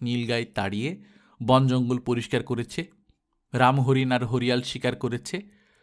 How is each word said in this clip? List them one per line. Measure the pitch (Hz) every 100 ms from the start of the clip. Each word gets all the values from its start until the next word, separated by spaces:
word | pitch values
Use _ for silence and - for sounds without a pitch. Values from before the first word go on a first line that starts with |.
নীলগাই | 120 120 117 117
তাড়িয়ে | - - 98 104 131 196 - _ _ -
বন | 117 131 131
জঙ্গল | 127 123 127
পরিষ্কার | 123 120 113 123
করেছে, | - 120 117 - 165 _ _ _ _ _ _
রামহরিণ | 123 127 139 131 135 131
আর | 123
হরিয়াল | 120 123 120 123
শিকার | 123 127 123 127
করেছে, | 120 120 - 185 202 _ _ _